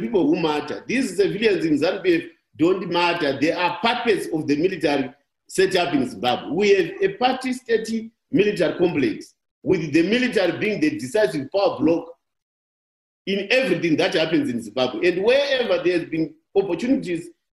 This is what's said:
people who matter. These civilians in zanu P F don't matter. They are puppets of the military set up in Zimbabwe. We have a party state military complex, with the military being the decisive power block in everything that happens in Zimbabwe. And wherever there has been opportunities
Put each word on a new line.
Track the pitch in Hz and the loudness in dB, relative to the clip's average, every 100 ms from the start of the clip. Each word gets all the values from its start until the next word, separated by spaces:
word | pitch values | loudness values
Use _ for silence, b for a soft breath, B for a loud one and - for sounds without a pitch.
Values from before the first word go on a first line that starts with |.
people | 220 214 143 | 0 0 2
who | 180 | 2
matter. | 160 147 - 98 - | 0 -2 -4 -10 -4
These | 233 226 180 | -2 -2 0
civilians | 185 180 220 175 160 | 0 2 0 0 0
in | 143 | 0
zanu | 165 202 | 0 0
P | 180 165 | 0 0
F | - _ _ - | -2 _ _ 0
don't | 165 190 196 | 2 2 -2
matter. | 175 175 165 147 123 | 0 0 0 -2 0
They | 151 | 0
are | 175 175 - | 0 -2 0
puppets | 233 226 226 185 - | -2 0 0 0 -2
of | 160 139 | -6 -2
the | 147 | 0
military | 180 180 151 143 131 - _ _ _ | 0 0 0 0 -4 -10 _ _ _
set | - 190 180 | 0 2 2
up | 165 | 0
in | 139 123 | 0 -2
Zimbabwe. | - 123 117 - | -2 -2 -2 -4
We | 156 202 | 0 4
have | 196 165 - | 4 2 -2
a | 196 196 | -2 0
party | 254 254 262 | -2 0 -4
state | 247 - 226 220 226 220 _ _ | -8 -2 -2 0 -6 -8 _ _
military | 147 208 165 156 - | 2 2 2 -2 2
complex, | 170 147 117 90 - _ _ _ | 0 2 0 -2 -12 _ _ _
with | 135 180 160 | -2 0 2
the | 147 170 | 2 2
military | 240 247 208 180 131 | 2 0 0 0 0
being | 208 190 | -4 0
the | 151 151 | 0 -2
decisive | 127 208 208 151 127 | -2 0 2 0 -4
power | 190 190 113 | 0 0 2
block | 156 165 - - _ _ _ _ _ _ _ _ _ _ - | 0 0 -2 -20 _ _ _ _ _ _ _ _ _ _ -4
in | 196 196 | -4 0
everything | 254 196 160 170 151 | 0 2 0 2 2
that | 185 | 2
happens | 170 160 165 135 | 0 2 0 0
in | 117 | -4
Zimbabwe. | 101 127 127 170 180 | -6 -2 -2 0 0
And | 175 | 2
wherever | 208 269 277 262 220 180 | 2 2 2 0 0 0
there | 175 180 | 2 0
has | - | -2
been | 160 156 - _ 196 | -4 -4 -6 _ -2
opportunities | 190 175 254 269 170 165 - _ _ | 0 -4 0 0 0 -6 -8 _ _